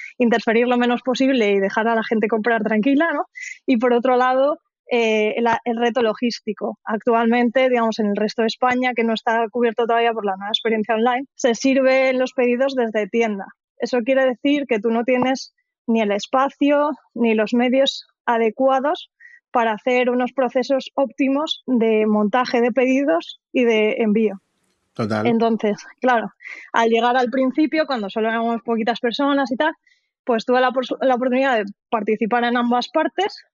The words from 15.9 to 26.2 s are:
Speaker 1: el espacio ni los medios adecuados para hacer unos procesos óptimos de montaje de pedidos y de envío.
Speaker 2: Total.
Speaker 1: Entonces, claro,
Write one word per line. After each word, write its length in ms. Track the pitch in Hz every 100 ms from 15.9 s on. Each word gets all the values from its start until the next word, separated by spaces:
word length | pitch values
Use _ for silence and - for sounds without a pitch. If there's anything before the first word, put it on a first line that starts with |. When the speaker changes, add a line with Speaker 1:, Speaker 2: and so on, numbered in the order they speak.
| 226
Speaker 1:
el 100 | 208
espacio 800 | 202 - 262 269 - 285 285 294 285 _ -
ni 180 | 233
los 220 | 220 208 240
medios 500 | 247 262 269 - - _ -
adecuados 840 | 226 226 214 262 262 277 359 - _ - - _
para 220 | 254 226
hacer 360 | 208 - 247 254
unos 240 | 247 247
procesos 560 | 262 247 262 247 269 - -
óptimos 680 | 277 - 269 277 311 - -
de 400 | 247 226 214 214
montaje 520 | 208 208 254 254 247
de 120 | 240
pedidos 680 | 247 254 262 285 330 - - _
y 140 | 262 233
de 320 | 220 214 -
envío. 420 | 220 208 214 190 _ _ _ _ _
Speaker 2:
Total. 340 | - 110 107 226
Speaker 1:
Entonces, 500 | 226 226 220 214 202 - -
claro, 320 | 254 233